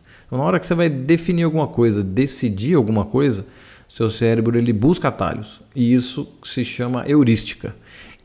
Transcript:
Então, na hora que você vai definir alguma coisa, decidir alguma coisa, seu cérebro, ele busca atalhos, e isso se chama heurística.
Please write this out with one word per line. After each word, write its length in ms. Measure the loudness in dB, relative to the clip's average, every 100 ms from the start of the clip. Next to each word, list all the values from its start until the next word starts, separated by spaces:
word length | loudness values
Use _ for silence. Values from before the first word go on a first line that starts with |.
| -20 -20 -8
Então, 120 | -4
na 60 |
hora 160 | 0 -2
que 60 | 0
você 100 | 0
vai 140 | 0
definir 540 | 0 2 2 2 0
alguma 240 | 0 0 -2
coisa, 360 | 2 2 2
decidir 720 | 0 0 -2 -2 -4 -2 0 2
alguma 300 | 2 0 0
coisa, 400 | 0 0 -2 -8 -18 -20 -20 -18
seu 220 | -4 -4
cérebro, 480 | 0 0 2 2 2
ele 160 | 2
busca 340 | 2 2 2 0
atalhos, 540 | -2 -4 -6 -10 -18 -10
e 200 | -2 2
isso 340 | 2 2 -6 -10 -12
se 220 | -8 -6 -6
chama 400 | -6 -6 -4 2
heurística. 680 | 4 4 2 -2 -10 -12 -14 -20 -20 -20 -18